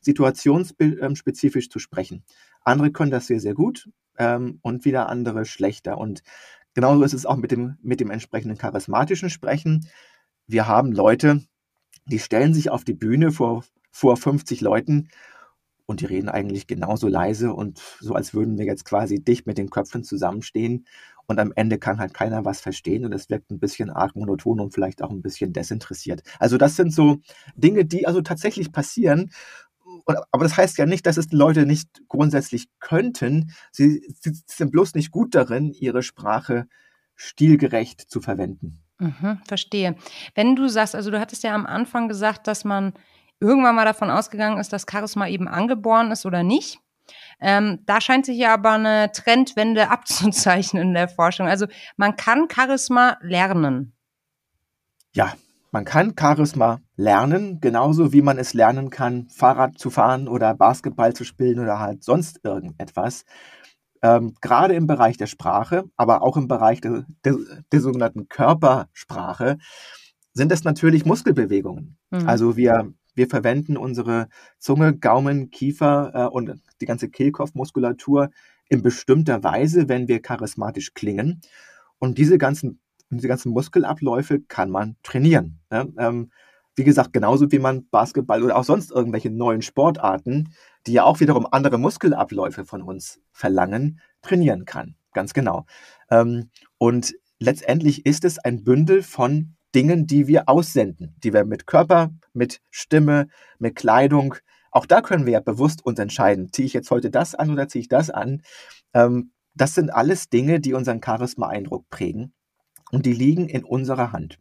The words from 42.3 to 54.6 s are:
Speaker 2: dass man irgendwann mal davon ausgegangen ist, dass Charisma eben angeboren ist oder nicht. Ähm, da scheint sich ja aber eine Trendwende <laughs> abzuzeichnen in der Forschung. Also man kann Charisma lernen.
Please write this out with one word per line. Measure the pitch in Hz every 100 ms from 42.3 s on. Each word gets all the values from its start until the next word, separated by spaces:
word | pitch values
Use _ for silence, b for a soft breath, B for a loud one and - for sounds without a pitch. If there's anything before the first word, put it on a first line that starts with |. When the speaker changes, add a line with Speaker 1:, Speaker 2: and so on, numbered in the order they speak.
| 214 -
Speaker 2:
dass | 208 208
man | 196 196 - b b b _
irgendwann | 208 269 247 233
mal | 220
davon | 214 202
ausgegangen | 160 214 208 214 208
ist, | 202
dass | 202 -
Charisma | 202 208 208 190
eben | 185 180
angeboren | 175 226 240 220 226 226
ist | 214 190
oder | 175
nicht. | 180 277 - - _ _ B B B B
Ähm, | 190 202 208 180 -
da | 208
scheint | - 262 269
sich | 240
ja | 240
aber | 220 220
eine | 220 220 214 208
Trendwende | - - 240 262 - 220 220 208
<laughs> |
abzuzeichnen | - - - 202 202 196 180 185 185
in | 185
der | 175 175
Forschung. | 175 170 180 180
Also | 190 208 B B -
man | 202 202
kann | - 247 320
Charisma | - 254 269 - 247 247 -
lernen. | 175 175 190 180 147 131 127 _ _ _ _ _ _ _